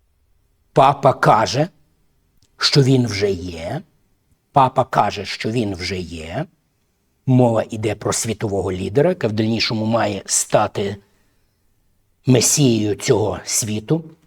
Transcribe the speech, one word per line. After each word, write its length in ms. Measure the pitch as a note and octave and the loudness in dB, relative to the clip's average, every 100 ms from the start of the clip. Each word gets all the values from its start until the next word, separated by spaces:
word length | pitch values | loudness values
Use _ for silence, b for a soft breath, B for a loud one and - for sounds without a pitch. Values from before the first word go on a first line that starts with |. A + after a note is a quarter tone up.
| _ _ _ _ _ _ _ | _ _ _ _ _ _ _
«Папа 400 | - C3+ C#3+ C#3 | 4 4 4 2
каже, 540 | B2 D#3 A2+ G#2+ A#2 E3+ _ _ _ _ _ _ _ _ - | 2 4 4 2 -2 -4 _ _ _ _ _ _ _ _ -4
що 260 | - D3 | 0 4
він 240 | C3 C3 A#2 | 4 4 2
вже 240 | G2 - | 0 -2
є». 500 | F#2 F2+ E2 - C#3+ - _ _ _ _ _ _ | -2 -6 -10 -8 -8 -12 _ _ _ _ _ _
Папа 320 | - C3 - | 0 2 0
каже, 420 | B2 - G#2 G2+ F#2 | -2 0 -2 -2 -10
що 260 | - - | -8 -4
він 240 | A#2 G#2 G2 | -2 -4 -4
вже 220 | F2+ F#2+ | -6 -8
є. 460 | E2 E2 D#2+ G2 D#3+ _ _ _ _ _ _ _ - | -8 -12 -10 -8 -10 _ _ _ _ _ _ _ 2
Мова 380 | B2+ B2 A2 - | 4 6 2 -2
йде 260 | A2 G#2+ G#2 | -4 -6 -4
про 180 | A2 | -4
світового 580 | F#2+ A2 G#2+ A2 G2 F#2+ | -4 -4 -4 -4 -4 -4
лідера, 380 | F#2 F#2+ A2 D#3+ | -4 -2 0 2
яка 180 | F3+ A#2 | 0 -2
в 40 | |
дальнішому 540 | G#2+ A2 A2+ - A2 G#2+ | 0 0 0 -2 -2 0
має 360 | A2+ G#2 G2+ - | 0 0 -4 -4
стати 680 | - - B2+ G#2 - G2+ G2+ _ _ _ _ _ _ _ _ _ _ _ _ - | -4 0 0 0 -2 -6 -8 _ _ _ _ _ _ _ _ _ _ _ _ 2
месією 680 | B2 - - C3+ A2+ G#2+ G2 | 2 4 2 4 2 0 -2
цього 440 | - A2 G#2 F2+ | 0 2 0 -4
світу. 600 | - - A2 G#2+ G#2+ D#3+ E3 - | -6 -6 -4 -6 -2 -4 -4 -20